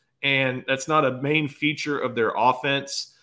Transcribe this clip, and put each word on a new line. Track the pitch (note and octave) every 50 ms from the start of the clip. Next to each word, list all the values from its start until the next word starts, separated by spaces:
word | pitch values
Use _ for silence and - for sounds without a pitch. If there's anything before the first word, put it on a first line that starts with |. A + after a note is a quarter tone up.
| _ _ _ _ C#3+
And | C#3 C#3 C3+ C3+ C3 C3 B2 -
that's | C3 C3+ C3+ -
not | D#3 D#3 D#3 C#3+
a | B2+ B2+ B2
main | C#3 C#3 D3+ D#3 D3+
feature | C#3 - - D3 D3+ D3+ - - D3 C#3+ -
of | A#2 B2 A#2
their | A#2 A2 G#2 -
offense. | - A#2 B2+ B2+ - - C#3 C#3 C#3 C#3 - - - - - _ _